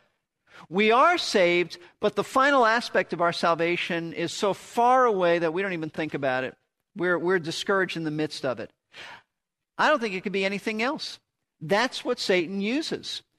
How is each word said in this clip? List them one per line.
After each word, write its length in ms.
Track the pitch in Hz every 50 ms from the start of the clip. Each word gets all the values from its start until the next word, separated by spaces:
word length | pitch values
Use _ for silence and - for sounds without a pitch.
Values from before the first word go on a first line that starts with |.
| _ _ _ _ _ _ _ _ _ _ - - - -
we 220 | 151 196 214 214
are 280 | 226 254 302 339 359 320
saved, 600 | - - - 208 175 175 175 175 175 170 - - - - _ -
but 160 | - 208 -
the 80 | 202 196
final 420 | - - 269 262 294 285 269 233
aspect 460 | 214 226 240 - - - 190 185 -
of 80 | 180 165
our 120 | 170 170
salvation 800 | 165 - - 170 170 156 170 170 175 170 - - 180 165 165 165
is 200 | - - 170 160
so 200 | - - 214 196
far 520 | 185 - - - - 240 233 247 254 262 254
away 340 | 240 208 185 180 170 170 170
that 140 | 170 160
we 100 | 156 185
don't 100 | 196 196
even 180 | 180 160 156 151
think 240 | - 170 160 147 -
about 280 | 143 139 131 127 127
it. 140 | 127 120 - _ _ _ _ _ _ _ -
We're, 220 | - 170 180 175 156
we're 200 | 160 175 190 180
discouraged 580 | 143 165 156 - - - 196 190 185 - -
in 60 | 170
the 80 | 165 156
midst 340 | 151 156 151 147 - - -
of 140 | 131 117 110
it. 140 | 101 - _ _ _ _ - - - - - - _ _ _ _ _ _ _ _ _ _ _ -
I 100 | 202 277
don't 120 | 302 247
think 140 | 233 214 185
it 100 | 190 -
could 80 | 208
be 120 | 180 196 190
anything 380 | 190 202 190 - 226 214 214
else. 380 | 226 269 311 - - - - - _ _ _ _ _ _ _ -
That's 440 | 160 151 196 208 240 262 - - -
what 140 | - 247 -
Satan 420 | - - 190 180 165 160 196 196
uses. 600 | 196 214 247 302 320 - - - - - - - - _ _